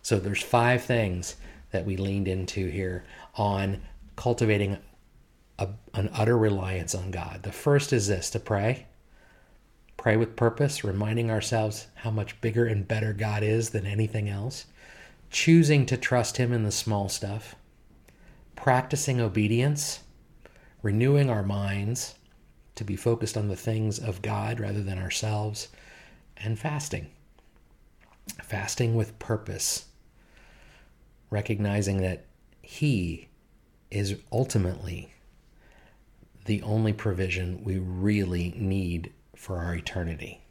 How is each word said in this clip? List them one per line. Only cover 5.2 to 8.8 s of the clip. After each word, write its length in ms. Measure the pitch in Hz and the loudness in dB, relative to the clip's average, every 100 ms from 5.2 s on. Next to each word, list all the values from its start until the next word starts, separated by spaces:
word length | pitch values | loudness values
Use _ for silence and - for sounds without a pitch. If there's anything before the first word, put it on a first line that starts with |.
| _ _ _ - | _ _ _ -6
a, 80 | 95 107 - | -6 -6 -8
an 160 | - 92 | -4 -2
utter 240 | - 110 120 | 2 4 4
reliance 580 | 110 98 92 92 85 95 | 4 2 -2 -4 -4 -6
on 160 | 95 | -6
God. 320 | 87 80 90 | -6 -8 -8
The 80 | 98 | -10
first 400 | - 151 143 143 | -2 2 4 4
is 160 | 123 101 | 0 2
this, 220 | 92 - | 0 -2
to 80 | - | -6
pray. 480 | - 101 107 131 | -2 0 2 -2